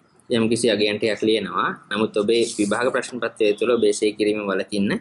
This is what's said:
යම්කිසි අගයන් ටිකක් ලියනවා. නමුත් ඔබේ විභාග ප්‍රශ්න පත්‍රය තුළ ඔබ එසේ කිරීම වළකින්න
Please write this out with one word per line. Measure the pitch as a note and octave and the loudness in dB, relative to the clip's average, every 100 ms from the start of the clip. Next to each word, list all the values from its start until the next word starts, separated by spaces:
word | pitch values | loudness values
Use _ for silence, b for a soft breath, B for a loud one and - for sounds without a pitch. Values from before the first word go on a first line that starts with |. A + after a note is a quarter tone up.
| _ _ - | _ _ -2
යම්කිසි | A#2+ A2+ A#2 A#2+ | 0 2 2 2
අගයන් | G#2 G#2 G#2 | 2 0 0
ටිකක් | A2+ G2+ | -2 0
ලියනවා. | G#2+ G#2+ F#2 F#2 D3 - - | 0 0 -2 -4 -4 -6 -6
නමුත් | G#2 G#2+ G#2+ | -2 -2 0
ඔබේ | G#2 A#2 A2+ - | 2 2 0 0
විභාග | G2+ A2 B2 | -2 0 0
ප්‍රශ්න | B2+ - B2 | -2 -4 -6
පත්‍රය | A2+ - G#2 | -8 0 0
තුළ | G#2 A2+ | 2 0
ඔබ | A2+ | 2
එසේ | G#2+ G2+ G#2+ | 2 2 -2
කිරීම | G#2 G#2 G#2+ G2+ | 0 0 0 -2
වළකින්න | F#2+ G2 G2+ G2+ G3+ | -2 -2 -2 0 -2